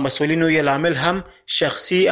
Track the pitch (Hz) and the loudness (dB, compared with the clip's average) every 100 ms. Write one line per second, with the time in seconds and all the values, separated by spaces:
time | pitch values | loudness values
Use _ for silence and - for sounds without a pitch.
0 | 139 - 151 165 165 156 143 143 170 135 | 0 0 0 2 2 2 0 0 0 0
1 | 165 190 - - - - 147 - - 180 | -2 -2 -8 -20 -6 -2 -2 -2 -2 2
2 | 185 | 4